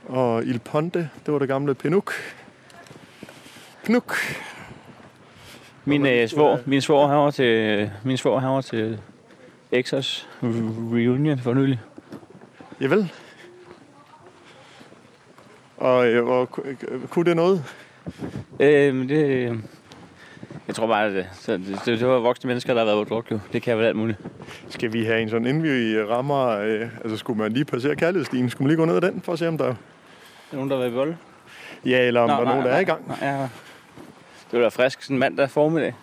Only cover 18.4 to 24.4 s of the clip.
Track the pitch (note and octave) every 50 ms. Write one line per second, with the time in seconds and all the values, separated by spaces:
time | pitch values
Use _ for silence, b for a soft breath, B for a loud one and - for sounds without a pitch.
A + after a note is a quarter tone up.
18.4 | B _ - - - C#3+ D3+ C#3+ C#3+ C#3+ C3 C3 B2+ B2+ C#3+ D#3 D3+ C#3 C3+ B2+
19.4 | B2 A#2+ A#2 A2+ G#2 - - - - B B B B B B B B B B B
20.4 | B B B - - - G#2 - A2+ A2+ A2+ G#2 G#2+ G#2 G2 F#2+ F2+ F#2 - -
21.4 | - - A2 F2+ F#2 G2 G2 G2 - A#2+ A#2 A2 B2 B2+ C3 B2+ A2+ A#2+ B2 -
22.4 | - B2+ B2 B2 - - B2+ A#2 A2+ G#2+ G#2 G#2+ G#2 G#2+ G#2+ A2+ A2+ - A2+ G#2+
23.4 | G2 - - A#2 - B2 A#2 G#2+ A2+ A2+ D2+ G#2+ A2 A2+ G#2+ - - - - -